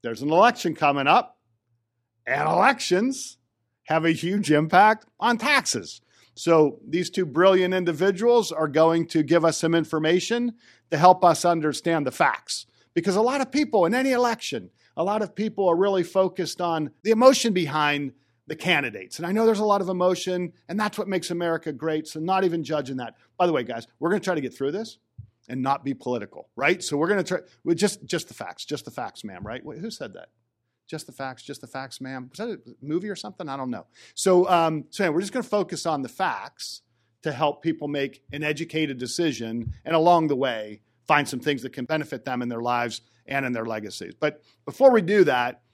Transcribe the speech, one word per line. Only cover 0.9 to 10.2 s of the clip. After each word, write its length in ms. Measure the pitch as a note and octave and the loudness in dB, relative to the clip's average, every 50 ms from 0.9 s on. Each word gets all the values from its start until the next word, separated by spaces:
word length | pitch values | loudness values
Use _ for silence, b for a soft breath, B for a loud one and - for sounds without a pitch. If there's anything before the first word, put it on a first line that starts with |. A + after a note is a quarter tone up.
| C#3+ C#3+ C3+ | 2 2 4
up, 320 | C#3+ E3 A#3+ - - _ _ _ _ _ _ _ _ _ _ _ _ _ _ _ _ _ _ _ | 4 4 4 2 -2 _ _ _ _ _ _ _ _ _ _ _ _ _ _ _ _ _ _ _
and 200 | A#2+ B2+ C#3+ D3+ | -4 -4 -2 0
elections 920 | D#3 E3 F3 G3 C4 C4+ - - - F3+ F#3 A3 C4 C4 - - - - _ _ _ _ _ _ _ _ _ _ | 0 2 4 4 2 2 0 -2 0 0 0 0 0 -4 -6 -12 -14 -18 _ _ _ _ _ _ _ _ _ _
have 200 | - D#3 D#3+ D#3+ | -2 0 2 2
a 60 | E3 | 2
huge 400 | D#3+ D#3 - F3 G3 G#3 F#3+ D3 | 0 0 -2 -2 -2 -2 2 2
impact 560 | D3+ D3 D#3+ D#3 F#3 F3+ G3+ G#3+ A3 A3 _ _ _ _ | 2 2 2 4 6 6 6 6 4 0 _ _ _ _
on 200 | - A#3 A#3+ A3+ | 0 0 0 0
taxes. 640 | - C#4+ D4 C4+ - - - A2+ F2 - - - b b b b b b b | 0 2 0 2 0 0 -6 -6 -8 -10 -18 -20 b b b b b b b
So 440 | - - E3 E3 D#3+ D3+ C#3+ - - - | -6 0 4 6 6 6 4 2 -6 -12
these 220 | - D3 F3 F3 E3+ | -6 -4 -4 -4 -2
two 160 | - F#3+ F#3 | -2 -4 -4
brilliant 480 | D3+ B2 D#3 F3+ F#3+ F#3+ F3 F#3 F3+ F#3 | -2 2 4 6 6 6 6 2 2 0
individuals 800 | F#3 F3+ E3+ D#3+ C#3+ F3+ G3+ G3 F3+ A3 A#3+ A#3+ A#3+ G#3 - E3 | 0 0 -2 0 2 0 0 0 2 2 4 4 4 2 0 -4
are 160 | D#3 D#3 D3+ | -4 -4 0
going 380 | C3 D#3 D#3+ E3 E3 E3+ E3 | 4 4 4 6 4 2 0
to 160 | E3 - E3 D3 | 0 0 0 2
give 200 | C3 E3 E3+ D#3+ | 4 4 4 4
us 140 | E3 D3+ | 4 2
some 180 | - - E3 E3 | 2 0 2 2
information 800 | E3+ D#3 - - D#3 D#3 D#3 E3+ F#3 | 2 0 0 -4 -2 2 2 2 2